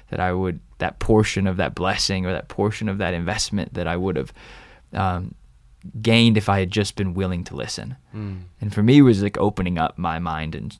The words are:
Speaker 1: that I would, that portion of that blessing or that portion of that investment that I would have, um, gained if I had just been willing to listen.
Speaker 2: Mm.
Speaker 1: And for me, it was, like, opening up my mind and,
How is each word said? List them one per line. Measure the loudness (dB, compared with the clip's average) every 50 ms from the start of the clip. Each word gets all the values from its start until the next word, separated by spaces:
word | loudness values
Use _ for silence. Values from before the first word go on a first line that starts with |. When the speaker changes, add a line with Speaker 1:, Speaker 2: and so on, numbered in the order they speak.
| -14 _
Speaker 1:
that | -6 -4
I | -2 -2
would, | -2 -2 -2 -4 -4 -6 -10 -18 -10 -6
that | -6 -6 -6 -4
portion | 0 2 4 4 4 2 0 0 0
of | 0 0 0
that | -2 -2 -2
blessing | -2 -2 -2 0 0 -2 -2 -2 -2 -2
or | -4
that | -4 -6 -8 -6
portion | -2 -2 0 0 -2 -2 -4 -4
of | -2 -2
that | -2 -2 -2
investment | -2 -4 -4 -4 -4 -4 -4 -4 -4 -6 -6 -6
that | -6 -4
I | -4 -2
would | -2 -2 -2 -2
have, | -4 -4 -6 -10 -18 -20 -20 -20 -20 -20 -20 -20 -20 _ _
um, | -6 -2 -2 -2 -2 -4 -6 -8 -12 -16 -20 -20 _ _ _ _ -20 _ -18 -14 -12 -4
gained | 2 4 6 8 8 6 6
if | 4 2 2
I | 2 0
had | 0 0
just | 0 0 -2 0 -2
been | -4 -4 -2 -2
willing | -2 -2 -2 -2 -4 -6
to | -8 -8
listen. | -10 -8 -8 -10 -10 -10 -12 -14 -14 _ _ -12
Speaker 2:
Mm. | -10 -10 -10 -10 -12 -14 -18 -12 -8
Speaker 1:
And | -6 -4 0
for | 2
me, | 6 8 8 10
it |
was, | 10 8 8 6
like, | 2 -2 0 0
opening | 0 0 0 0 -2 -2 0 0
up | -2 -2 -2 -4
my | -6 -4 -4 -4
mind | -4 -4 -4 -4 -6 -6 -8
and, | -8 -10 -12 -12